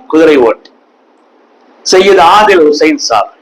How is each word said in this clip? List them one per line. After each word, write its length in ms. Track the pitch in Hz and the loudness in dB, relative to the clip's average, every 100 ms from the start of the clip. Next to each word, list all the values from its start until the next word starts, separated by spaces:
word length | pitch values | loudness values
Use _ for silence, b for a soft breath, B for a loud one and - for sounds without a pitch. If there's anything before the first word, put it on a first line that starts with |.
| - | -4
குதிரை 280 | 156 160 143 117 | 0 2 2 0
ஓட்டி 220 | - - _ _ _ _ _ _ _ _ _ _ _ - | -2 -10 _ _ _ _ _ _ _ _ _ _ _ -4
சையீத் 360 | 185 196 190 165 | 0 2 2 2
ஆதில் 280 | 202 214 185 151 | 2 2 0 0
ஹுசைன் 340 | 147 156 147 - | 0 -2 -4 -4
ஷா. 140 | 110 - - | -4 -4 -10